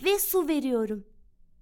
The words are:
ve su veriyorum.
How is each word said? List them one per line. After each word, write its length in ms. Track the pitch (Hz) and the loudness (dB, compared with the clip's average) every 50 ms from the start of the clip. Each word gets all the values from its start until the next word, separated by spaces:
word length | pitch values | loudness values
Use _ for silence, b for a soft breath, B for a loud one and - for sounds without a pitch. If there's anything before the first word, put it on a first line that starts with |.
| 254 | 2
ve 160 | 359 403 403 | 2 2 2
su 280 | - - - 370 339 | 0 0 0 0 0
veriyorum. 600 | 285 320 294 269 262 247 233 220 214 214 208 196 - - - - _ _ _ - _ _ _ | 0 0 -2 0 0 0 0 -2 -2 -6 -10 -12 -16 -20 -20 -20 _ _ _ -20 _ _ _